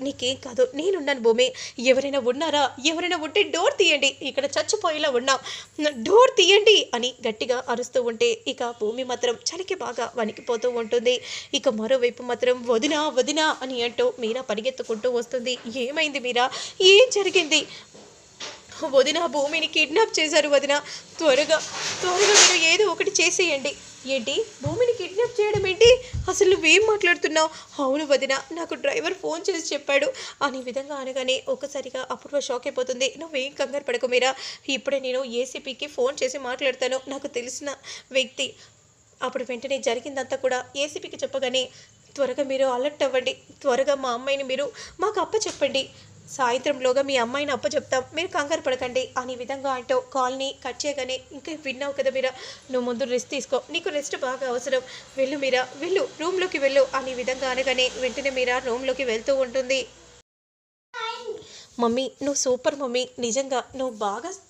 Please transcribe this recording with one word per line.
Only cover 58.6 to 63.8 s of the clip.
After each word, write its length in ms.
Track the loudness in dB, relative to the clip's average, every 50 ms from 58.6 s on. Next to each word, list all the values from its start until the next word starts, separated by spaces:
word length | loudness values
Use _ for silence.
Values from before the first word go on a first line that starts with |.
| -2 -2 -4 -2 -2 -4 -2 -2 -2 -2
వెళ్తూ 240 | -2 -2 0 0 0 0
ఉంటుంది. 420 | 0 0 -2 -4 -2 0 -2 -2 -2 -4 -10 -20 -20 -20 -20 -20 _ _ _ _ _ _ _ _ _ _ _ _ _ _ -10 -8 -8 -8 -8 -8 -10 -12 -12 -14 -16 -18 -20 -20 -20 -14 -4 -2
"మమ్మీ, 280 | 0 0 2 0 -2 -4 -6 -6
నువ్వు 180 | -4 -2 -2 0
సూపర్ 360 | 0 0 0 0 0 -2 -2 -2
మమ్మీ, 260 | -4 -4 -2 -4 -4 -4 -6 -6
నిజంగా 420 | -4 -2 -2 -2 -2 -2 -2 -4 -4 -6 -6
నువ్వు 180 | -6